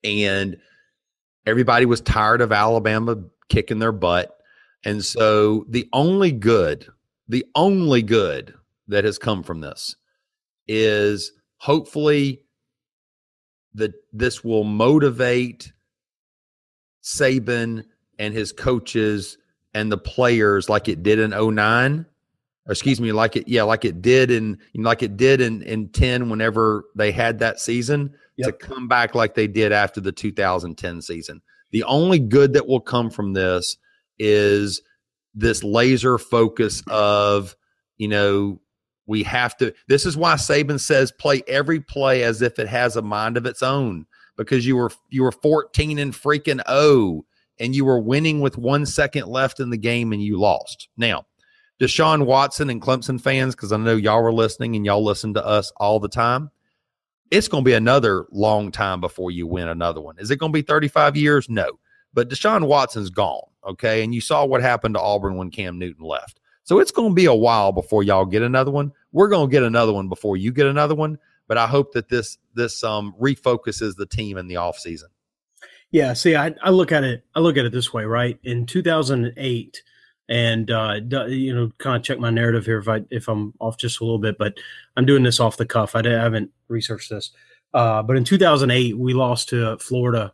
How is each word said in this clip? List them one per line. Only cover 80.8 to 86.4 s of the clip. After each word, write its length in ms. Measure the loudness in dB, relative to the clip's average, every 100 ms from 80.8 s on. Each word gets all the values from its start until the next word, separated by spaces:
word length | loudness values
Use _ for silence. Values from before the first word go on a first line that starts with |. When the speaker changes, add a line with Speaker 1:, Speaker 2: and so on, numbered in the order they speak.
| -2 -6
Speaker 2:
d-, 260 | -4 -6 -4
you 200 | -4 -2
know, 160 | -2 -4 _
kinda 180 | -4 -4
check 180 | -4 -4
my 100 | -2
narrative 340 | 0 0 0 -2
here 120 | -4
if 100 | -2
I, 140 | -4 -4
if 180 | -10 -6
I'm 240 | -6 -6 -8
off 180 | -8 -6
just 220 | -8 -6
a 40 |
little 160 | -4 -2
bit, 180 | -2 -2
but 200 | -6 -6 -20 -20 -10 0
I'm 100 | 4
doing 180 | 4
this 160 | 4 2
off 160 | 0 0
the 100 | -2
cuff. 300 | -2 -2 -2
I 60 |
di-, 120 | 0
I 80 | 0
haven't 280 | 0 -2